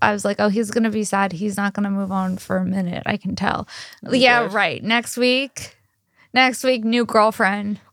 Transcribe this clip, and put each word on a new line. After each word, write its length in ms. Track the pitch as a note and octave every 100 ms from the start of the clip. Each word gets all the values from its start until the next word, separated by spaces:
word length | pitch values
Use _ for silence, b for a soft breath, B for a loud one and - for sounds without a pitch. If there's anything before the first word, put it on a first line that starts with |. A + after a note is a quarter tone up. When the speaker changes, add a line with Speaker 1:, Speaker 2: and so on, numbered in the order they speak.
Speaker 1:
I 100 | G#3+
was 120 | G#3
like, 120 | G3+ G3+
"Oh, 80 | G#3
he's 220 | G#3 G#3
gonna 180 | A#3+ A3+
be 140 | G#3+
sad. 280 | G#3 G3 G3
He's 240 | E3+ G#3 G3
not 160 | G3+
gonna 160 | G3+ G3+
move 180 | G3 G3
on 240 | F#3+ F#3 F#3
for 200 | - F#3
a 60 |
minute. 400 | F#3 F#3+ F3 - -
I 100 | G#3+
can 180 | F#3 -
tell." 300 | F#3 - - B B B
Speaker 2:
Oh, 80 | -
Speaker 1:
Yeah, 300 | B3+ B3+ A#3+
Speaker 2:
good. 100 | G#3+
Speaker 1:
right. 300 | G#3 F3+ B2
Next 320 | G3+ A#3 A#3 A#3+
week, 600 | B3 B3+ C4+ - - _ _ _ _ b b
next 300 | B3 C4 -
week, 200 | B3+ B3+
new 200 | A3 A#3+ A3+
girlfriend. 720 | A3+ G#3+ G#3+ F#3+ G#3 G3+ G3+ _